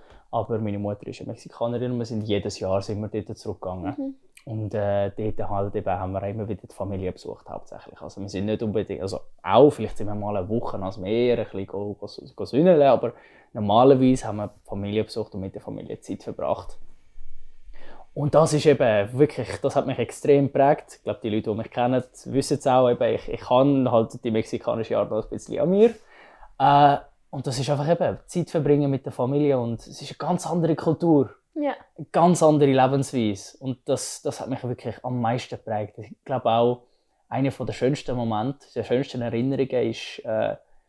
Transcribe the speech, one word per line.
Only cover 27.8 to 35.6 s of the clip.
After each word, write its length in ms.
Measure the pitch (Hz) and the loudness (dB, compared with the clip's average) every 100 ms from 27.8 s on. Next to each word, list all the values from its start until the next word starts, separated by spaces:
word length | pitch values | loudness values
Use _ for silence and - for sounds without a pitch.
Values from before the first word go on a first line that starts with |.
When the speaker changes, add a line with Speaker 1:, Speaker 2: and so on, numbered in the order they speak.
| 147 | 2
Speaker 1:
eben 300 | 170 151 95 - | 2 2 -2 -6
Zeit 240 | 180 165 | -6 -2
verbringen 400 | 170 143 147 143 | -2 4 4 4
mit 140 | 135 | 0
der 80 | - | -4
Familie 480 | - 123 143 147 135 | -4 -2 2 2 2
und 200 | 117 117 | 0 -6
es 220 | - 131 | -10 -16
ist 80 | 143 | -16
eine 60 | - 147 | -8 -4
ganz 180 | 175 156 | -4 -2
andere 280 | 175 160 | -2 0
Kultur. 560 | 160 - 156 170 151 120 - _ | 0 0 0 4 4 4 -4 _
Speaker 2:
Ja. 200 | 320 294 - - - | -6 -4 -6 -14 -18
Speaker 1:
Eine 100 | 156 | -4
ganz 320 | - 170 175 | 4 4 6
andere 300 | 160 151 143 | 6 6 6
Lebensweise. 840 | 131 131 139 135 131 110 98 - - | 6 4 2 -2 0 0 -2 -10 -12
Und 200 | 131 120 | -10 -8
das, 380 | - 131 - - | -4 -4 -4 -8
das 180 | 147 123 | -8 -6
hat 80 | - | -8
mich 140 | 131 | -6
wirklich 320 | 120 120 120 110 | -6 -6 -8 -10
am 160 | 127 127 | -6 -2
meisten 360 | 117 123 - | -2 -2 -6
geprägt. 420 | 117 | -12